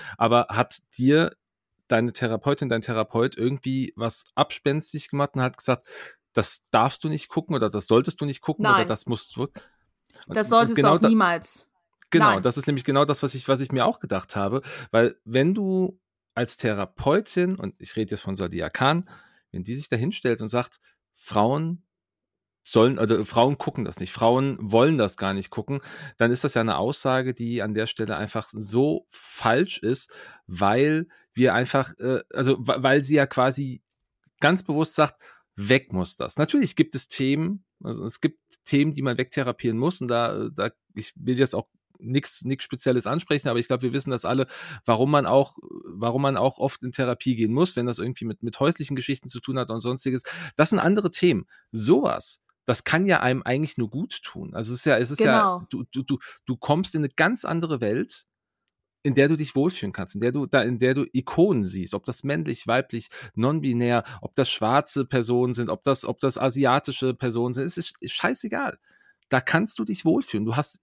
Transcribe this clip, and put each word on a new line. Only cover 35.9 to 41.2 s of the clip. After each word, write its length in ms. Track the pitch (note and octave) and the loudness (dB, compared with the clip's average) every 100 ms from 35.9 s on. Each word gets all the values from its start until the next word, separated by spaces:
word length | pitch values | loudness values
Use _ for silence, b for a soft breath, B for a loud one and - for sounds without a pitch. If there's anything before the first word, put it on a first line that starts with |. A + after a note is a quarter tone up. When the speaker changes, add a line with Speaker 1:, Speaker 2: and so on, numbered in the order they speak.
Speaker 1:
muss 220 | F#2 F2 - | -4 -4 -4
das.“ 200 | - - | -4 -2
Natürlich 380 | - D4 F#3 - | 2 2 0 2
gibt 200 | - C3+ | 0 0
es 120 | - | -4
Themen, 580 | - C3+ C#3+ E3 G3+ _ _ | -2 0 0 -2 -4 _ _
also 200 | - A2+ A2 | -10 -8 -8
es 160 | - | -4
gibt 180 | D#3 - _ - - | -4 -4 _ -20 -2
Themen, 280 | C#3+ D3+ | 0 0
die 80 | D3 | 0
man 140 | C3+ A#2 | -4 -2
wegtherapieren 600 | B2 - B2 A#2 A#2+ A2+ | -4 -2 -4 -2 -2 0
muss 240 | D3+ F3+ | -2 -2
und 60 | B2 | -2
da, 420 | A#2 A#2 G#2 A2 | 0 0 -2 -6
da, 220 | C#3+ G#2+ - _ G#2+ | -4 -6 -6 _ -14
ich 180 | G#2+ | -14
will 220 | - | -8